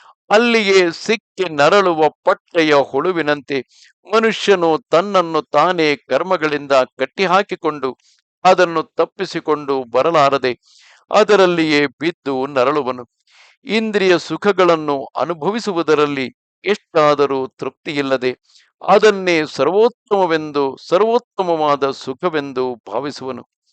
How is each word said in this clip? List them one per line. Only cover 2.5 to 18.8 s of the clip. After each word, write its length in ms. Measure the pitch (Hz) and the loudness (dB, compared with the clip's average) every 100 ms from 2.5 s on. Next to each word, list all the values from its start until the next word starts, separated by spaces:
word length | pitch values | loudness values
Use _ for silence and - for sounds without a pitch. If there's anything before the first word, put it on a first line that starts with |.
| 175 156 | 0 2
ಹುಳುವಿನಂತೆ 840 | 143 131 135 170 170 147 147 131 139 - _ - _ - | 2 2 -2 -2 -2 -4 -4 -6 -8 -8 _ -20 _ -2
ಮನುಷ್ಯನು 640 | 214 226 - - 185 170 151 - | 0 0 -2 0 2 2 -2 0
ತನ್ನನ್ನು 520 | 156 202 196 170 156 | 0 2 -2 0 -4
ತಾನೇ 540 | 135 147 170 175 156 139 | -2 0 2 0 0 -2
ಕರ್ಮಗಳಿಂದ 760 | - 131 180 180 156 147 143 135 127 - | -2 -4 -2 -2 -2 -4 0 0 0 -4
ಕಟ್ಟಿಹಾಕಿಕೊಂಡು 920 | 135 - 185 185 208 180 156 151 131 120 _ _ _ _ | -6 -2 0 0 -2 -4 -6 -4 -8 -10 _ _ _ _
ಅದನ್ನು 400 | 180 185 175 165 151 - | 2 4 2 0 -6 -4
ತಪ್ಪಿಸಿಕೊಂಡು 880 | 170 - 180 170 156 151 143 135 | -6 -4 -8 -8 -4 -4 -2 -6
ಬರಲಾರದೆ 720 | 120 123 160 165 139 139 127 117 _ _ _ _ - | -2 -2 0 2 2 2 -2 -6 _ _ _ _ -2
ಅದರಲ್ಲಿಯೇ 760 | 202 208 202 185 170 156 147 143 | 2 4 4 4 2 0 2 0
ಬಿದ್ದು 600 | - 160 - 139 131 135 | -4 -8 -6 -6 -4 -2
ನರಳುವನು. 560 | 139 127 151 127 127 120 _ _ _ _ _ - | 0 0 0 -4 -8 -12 _ _ _ _ _ -4
ಇಂದ್ರಿಯ 540 | 214 220 202 190 170 | -4 -2 0 2 2
ಸುಖಗಳನ್ನು 760 | - 156 208 190 180 165 151 139 127 - | 0 -4 -2 2 2 2 0 -6 -6 -6
ಅನುಭವಿಸುವುದರಲ್ಲಿ 1120 | 143 170 160 226 208 170 151 147 147 139 123 _ _ _ | -6 -4 -4 -4 -4 -4 0 2 2 -2 -8 _ _ _
ಎಷ್ಟಾದರೂ 840 | 180 208 _ 165 151 143 139 135 131 | -6 -6 _ 2 4 4 2 0 -6
ತೃಪ್ತಿಯಿಲ್ಲದೆ 840 | - 131 _ - 143 139 131 127 127 _ _ _ - | -8 -12 _ -8 -4 -2 -2 -2 -4 _ _ _ -8